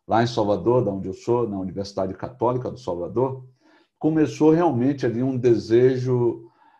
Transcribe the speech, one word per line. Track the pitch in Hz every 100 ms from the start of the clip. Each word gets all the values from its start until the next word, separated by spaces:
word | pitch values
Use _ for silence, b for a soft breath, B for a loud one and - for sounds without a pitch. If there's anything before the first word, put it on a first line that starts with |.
| -
lá | 107
em | 117
Salvador, | 123 104 98 107 123
da | 101
onde | 98 92
eu |
sou, | 92 - 120 113
na | 98
Universidade | 95 90 98 98 95 92
Católica | 80 - 117 127 113
do | -
Salvador, | - 87 85 104 131 127 - b b b b _
começou | 156 160 139 - 156
realmente | 160 175 120 131 139 123
ali | 113
um | 131 127
desejo, | 120 107 98 117 127 127 127 123 120 113 b b b